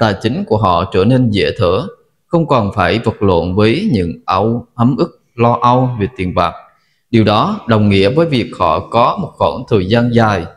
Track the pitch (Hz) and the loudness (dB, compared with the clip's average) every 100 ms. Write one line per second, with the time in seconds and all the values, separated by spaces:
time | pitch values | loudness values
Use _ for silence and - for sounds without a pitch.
0 | 110 95 110 156 202 107 101 85 90 95 | -2 -2 -4 -4 -2 0 2 0 0 0
1 | 104 131 120 101 73 - 90 98 180 - | 2 2 2 0 -2 0 0 -2 -4 -14
2 | _ _ _ 170 156 131 98 104 87 107 | _ _ _ -2 0 0 0 0 0 0
3 | 117 - 98 85 90 95 110 147 220 110 | -2 0 0 2 0 0 0 0 0 0
4 | 85 - - 92 110 117 - - 120 143 | -2 -6 -4 -2 0 -2 -6 0 0 0
5 | - _ _ 120 117 120 123 127 127 117 | -4 _ _ -2 0 2 2 2 0 -2
6 | 98 - 92 90 85 - - _ _ _ | -6 -4 -6 -2 -2 -4 -18 _ _ _
7 | _ 117 107 107 160 208 - 110 104 98 | _ 2 2 2 0 -4 -2 2 2 4
8 | 98 151 165 127 90 - 87 82 - 113 | 2 2 0 -2 -4 -2 -2 -2 -2 0
9 | 135 190 151 - 92 82 131 110 92 117 | 0 -2 -6 -2 -2 -2 -2 -2 0 0
10 | 120 117 110 95 82 | 2 2 2 0 -6